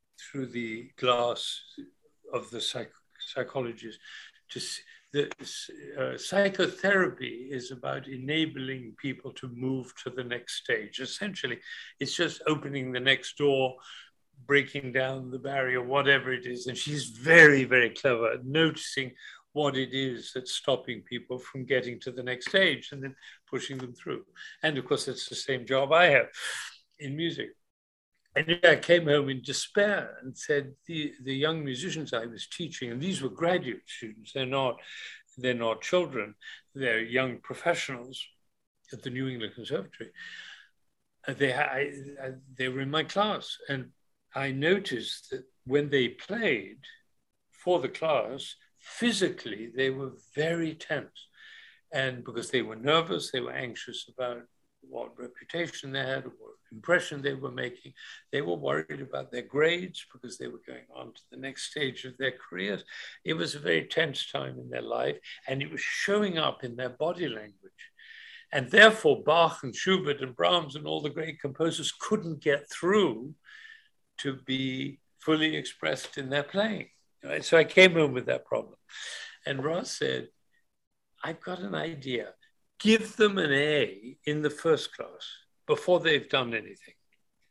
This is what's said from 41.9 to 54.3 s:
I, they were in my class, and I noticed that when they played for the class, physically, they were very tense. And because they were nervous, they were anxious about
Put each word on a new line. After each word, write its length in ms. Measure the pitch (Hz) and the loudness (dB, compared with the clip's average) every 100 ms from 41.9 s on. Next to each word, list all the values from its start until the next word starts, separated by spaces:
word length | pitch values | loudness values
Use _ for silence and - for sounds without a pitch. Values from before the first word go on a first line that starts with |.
| 139 139 139 | -6 -14 -12
I, 80 | 131 131 131 131 | -12 -12 -14 -6
they 120 | 127 | -4
were 120 | 131 | -2
in 80 | 135 | -2
my 140 | 156 | -2
class, 520 | 147 196 214 170 - - - | 0 0 0 0 -6 -10 -6
and 220 | 135 120 _ _ _ _ | -6 -8 _ _ _ _
I 180 | 135 135 | -6 -4
noticed 800 | 135 156 196 202 120 107 - - | 0 2 2 0 -4 -6 -10 -10
that 140 | - - _ 127 | -10 -12 _ 0
when 240 | 143 143 | 0 4
they 160 | 139 123 | 2 2
played 720 | - - 226 208 117 98 110 - - _ _ _ _ _ | -2 -8 -2 0 0 -4 -16 -20 -20 _ _ _ _ _
for 300 | _ 180 175 | _ 2 2
the 80 | 131 | 2
class, 640 | - 160 135 107 135 - - _ _ | -2 0 2 0 -6 -12 -16 _ _
physically, 880 | - - 240 190 170 - 117 104 117 | -14 -2 0 2 0 0 -8 -10 -6
they 160 | 123 135 | 0 0
were 220 | 135 135 - _ | 0 -6 -12 _
very 400 | 147 160 170 160 | -2 0 0 -2
tense. 540 | 156 - 147 - - - - - - - - - | -6 -6 -6 -6 -18 -20 -20 -20 -20 -20 -20 -8
And 300 | 143 135 127 | -2 -2 -4
because 260 | 123 117 117 | -8 -8 -2
they 140 | 127 | 0
were 140 | 110 110 | -2 -2
nervous, 520 | 135 165 160 170 - | 2 4 2 -2 -4
they 120 | 131 | -6
were 120 | 123 | -6
anxious 560 | 135 123 - - 110 - | -6 -8 -10 -12 -12 -12
about 300 | - 123 | -8 -6